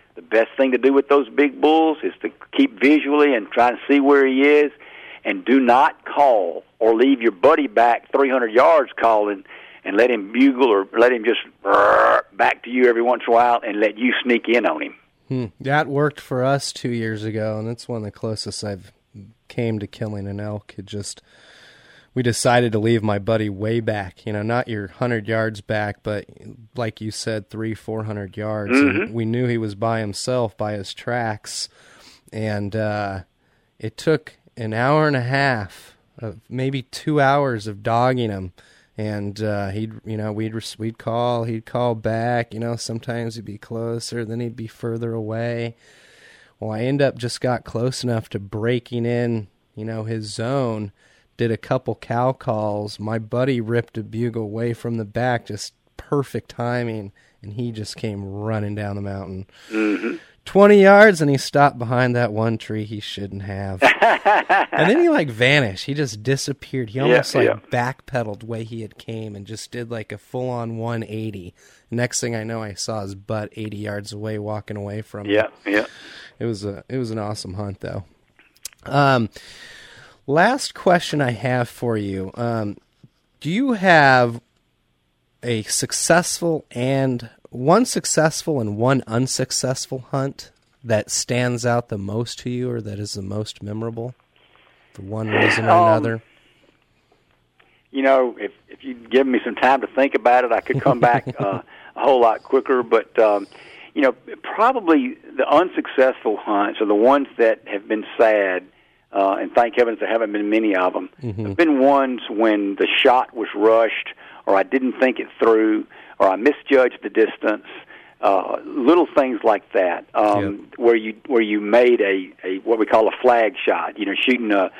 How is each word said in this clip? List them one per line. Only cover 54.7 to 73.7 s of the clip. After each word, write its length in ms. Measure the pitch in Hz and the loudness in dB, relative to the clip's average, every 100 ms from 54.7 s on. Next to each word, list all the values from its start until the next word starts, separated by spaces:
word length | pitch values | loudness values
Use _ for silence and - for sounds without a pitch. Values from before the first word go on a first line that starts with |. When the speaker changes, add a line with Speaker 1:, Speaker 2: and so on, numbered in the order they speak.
Speaker 2:
from 240 | 117 120 113 | -6 -6 -6
the 80 | 104 | -6
back, 400 | 113 127 120 - | -4 -2 -2 -6
just 300 | 107 - _ _ - | -12 -12 _ _ -20
perfect 520 | - 147 131 117 - | -4 -4 -2 -8 -10
timing, 640 | - 120 123 120 110 101 _ _ _ | -8 -4 -4 -4 -6 -10 _ _ _
and 100 | 107 | -14
he 180 | 104 120 | -8 -8
just 240 | 110 104 - | -8 -12 -8
came 300 | 113 101 98 | -8 -8 -10
running 480 | 98 107 110 104 | -8 -4 -4 -4
down 220 | 104 104 101 | -6 -6 -6
the 80 | |
mountain. 420 | 98 98 92 95 98 _ - | -8 -8 -10 -12 -14 _ -8
Speaker 1:
Mm-hmm. 460 | 110 107 95 - - - _ - | -2 -2 -2 -4 -8 -14 _ 0
Speaker 2:
Twenty 360 | 190 202 208 | 6 8 8
yards, 380 | 196 202 214 175 | 8 8 8 6
and 100 | 147 | 0
he 80 | 139 | 0
stopped 400 | - 143 143 127 | 0 2 2 2
behind 380 | 117 123 127 120 | -2 0 2 0
that 160 | 120 | 0
one 260 | 107 113 110 | 0 -2 -2
tree 280 | - 110 104 | -6 -8 -6
he 160 | 107 | -10
shouldn't 400 | - - 101 98 | -10 -10 -10 -10
have. 400 | 98 98 98 95 - | -8 -8 -8 0 2
Speaker 1:
<laughs> 60 | - 226 180 202 202 - 190 151 | 4 2 2 2 2 2 0 2
Speaker 2:
And 200 | - 165 | 0 2
then 80 | 285 | 4
he, 80 | 349 | 4
like, 200 | 294 151 | 2 -2
vanished. 560 | 110 123 147 120 95 - | 0 4 4 2 -4 -8
He 80 | |
just 280 | 143 139 104 | -4 -4 -4
disappeared. 680 | 110 135 - 143 - 135 113 | -2 -2 -4 -10 -8 -8 -6
He 60 | 113 | -2
Speaker 1:
Yeah, 60 | |
Speaker 2:
almost, 300 | 131 123 - | 2 2 2
like, 140 | 139 117 | 0 0
Speaker 1:
yeah. 120 | 113 - | 0 -4
Speaker 2:
backpedaled 720 | 123 123 - - 127 110 104 | -4 -2 -6 -6 -6 -4 -8
the 40 | 113 | -10
way 180 | 113 | -10
he 180 | 113 113 | -10 -12
had 160 | 107 - | -12 -14
came 380 | - 113 110 104 | -12 -10 -10 -12
and 100 | 101 | -14
just 240 | 110 - | -14 -12
did, 180 | 120 117 | -12 -10
like, 220 | 117 107 | -10 -10
a 60 | 107 | -14
full-on 600 | _ 127 127 123 117 113 | _ -8 -6 -6 -6 -6
one 260 | 113 117 107 | -6 -6 -6
eighty. 460 | 110 110 104 87 _ _ _ _ | -8 -8 -10 -16 _ _ _ _
Next 300 | 117 120 - | -4 -4 -4
thing 140 | 123 113 | -4 -6
I 80 | |
know, 180 | 110 113 | -6 -8
I 120 | 107 | -8
saw 280 | 95 - 110 | -10 -8 -6
his 140 | 98 98 | -8 -12
butt 340 | 101 110 107 - | -8 -8 -8 -10
eighty 220 | 107 | -10